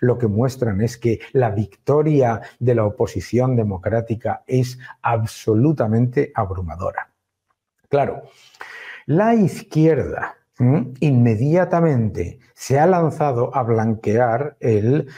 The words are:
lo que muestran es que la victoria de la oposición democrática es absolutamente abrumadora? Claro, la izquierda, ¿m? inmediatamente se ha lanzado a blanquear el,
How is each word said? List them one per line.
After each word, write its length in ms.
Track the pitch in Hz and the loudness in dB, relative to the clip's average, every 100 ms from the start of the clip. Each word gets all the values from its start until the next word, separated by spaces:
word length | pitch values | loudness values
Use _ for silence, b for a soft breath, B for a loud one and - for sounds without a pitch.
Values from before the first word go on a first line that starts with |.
lo 160 | 123 123 | -2 0
que 100 | 113 | 0
muestran 540 | 101 131 - 113 98 | 0 -2 -2 -2 -2
es 160 | 113 - | -4 -2
que 240 | 120 104 B | -2 -2 B
la 200 | 135 117 | 0 0
victoria 880 | 104 98 _ - 147 156 147 117 110 B B | -2 -6 _ 0 0 2 2 2 0 B B
de 160 | 123 117 | 0 2
la 80 | |
oposición 720 | 104 107 113 101 - 117 127 120 | 0 0 -4 -4 -2 0 2 0
democrática 880 | 101 95 104 113 117 110 107 - - | 0 -2 -2 -2 -2 -6 -6 -8 -2
es 320 | 127 127 - B B | -2 -2 -6 B B
absolutamente 1300 | 117 113 110 - - 110 147 147 110 113 123 143 139 - | -2 -2 -4 -6 0 2 2 2 0 0 0 0 -2 -2
abrumadora? 800 | 95 90 85 85 98 - - _ _ _ _ _ _ _ - | -4 -6 -8 -8 -8 -8 -12 _ _ _ _ _ _ _ -4
Claro, 360 | 143 131 - - B B B B B B B B | -2 0 -4 -14 B B B B B B B B
la 280 | 160 220 | 2 4
izquierda, 1000 | 233 185 - - 151 160 143 82 - - - _ - | 4 2 0 -4 2 4 2 -2 -6 -10 -14 _ 0
¿m? 300 | 123 156 240 127 | 2 2 -2 -2
inmediatamente 1400 | 151 127 120 107 143 175 175 170 165 127 107 90 85 - b | 2 4 4 2 2 2 2 2 2 2 0 -4 -8 -10 b
se 240 | - - 135 | -12 -2 2
ha 40 | 170 | 4
lanzado 680 | 175 156 - 147 120 127 139 | 4 0 0 -2 0 -2 -2
a 80 | |
blanquear 920 | 117 113 113 107 107 110 123 120 147 - | 0 0 0 -2 0 2 2 0 -4 -4
el, 480 | 123 107 110 147 - | 0 2 2 0 -2